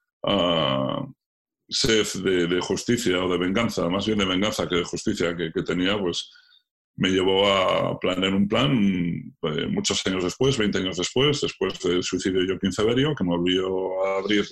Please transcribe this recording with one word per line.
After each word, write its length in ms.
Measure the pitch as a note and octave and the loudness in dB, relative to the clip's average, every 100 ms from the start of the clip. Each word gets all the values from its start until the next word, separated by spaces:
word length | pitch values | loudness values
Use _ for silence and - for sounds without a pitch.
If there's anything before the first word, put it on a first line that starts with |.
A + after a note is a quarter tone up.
| _ _ | _ _
ah, 800 | - G2+ F2 E2+ C#2+ C2 C2 - - - _ _ _ _ - | 0 2 2 2 2 0 -2 -4 -6 -12 _ _ _ _ -8
sed 380 | G#2+ - A2 G#2 - | -2 2 2 0 -2
de, 220 | F#2 F#2 E2+ | 0 2 2
de 160 | F2+ | 0
justicia 640 | F2 F#2 - A#2+ F#2+ F2+ F#2 | -2 -2 0 0 0 0 0
o 60 | |
de 80 | F2+ | 0
venganza, 500 | F2+ G2 A2+ - F2 | 0 0 0 0 -2
más 160 | F#2 G2+ | -2 0
bien 140 | G#2+ | 0
de 60 | F#2+ | 0
venganza 440 | F2+ G#2 G#2 E2+ | 0 0 -2 0
que 60 | F2 | 0
de 80 | |
justicia 520 | E2+ E2+ - G2+ E2+ E2+ | -2 -4 -4 -2 -2 -2
que, 160 | E2 | -4
que 120 | F2 | -4
tenía, 340 | E2+ F2 F2+ G#2 | -4 0 0 0
pues 340 | F#2 E2 - - _ _ _ _ _ - | -2 -4 -8 -14 _ _ _ _ _ -2
me 120 | F#2+ | 0
llevó 380 | F#2 F#2 F#2+ G2+ | 2 2 4 4
a 520 | G2 F#2 F2 F2 E2+ | 4 2 2 0 -2
planear 340 | F2+ F#2 F#2+ | -2 0 0
un 140 | F#2+ G2+ | 2 2
plan, 240 | A2 C#3 C3 G2+ F#2 F2 E2+ - - | 2 2 2 2 0 -2 -4 -8 -6
eh, 260 | D#2+ D2+ E2 | -4 -2 -2
muchos 380 | E2+ - G2 - | -2 -2 -2 -2
años 180 | F#2+ | -2
después, 340 | F2+ - C3 C3+ | -2 0 0 2
veinte 200 | G#2 F#2 | 0 0
años 180 | F#2+ E2 | -2 -2
después, 460 | F2 - C#3 C#3+ | -2 2 2 2
después 360 | F2 - F#2+ F#2+ | -2 -2 -4 -2
del 240 | F2+ F2 | 0 0
suicidio 360 | F#2 F#2 G2 F#2 | 0 -2 0 0
de 80 | F#2 | 0
Joaquín 240 | F#2 G2+ | 0 -2
Severio, 420 | F#2 G#2+ A#2+ C#3+ | 0 2 2 2
que 100 | D3 | 0
me 80 | F#2 | 0
volvió 760 | E2+ F2 F#2 F#2 F#2 F#2 F#2 F#2+ | 2 2 2 0 -2 -2 -2 -2
a 140 | F#2+ | 0
abrir 260 | G2+ G#2 G2 | 2 0 0